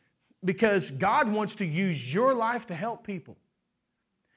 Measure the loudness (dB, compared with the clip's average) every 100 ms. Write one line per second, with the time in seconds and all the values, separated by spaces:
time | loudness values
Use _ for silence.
0 | _ _ _ _ -2 2 4 4 0 0
1 | 2 4 2 0 -2 -4 -4 0 0 -2
2 | -2 2 2 2 0 -2 -6 -6 -6 -6
3 | -8 -10 -12 -20 _ _ _ _ _ _
4 | _ _ _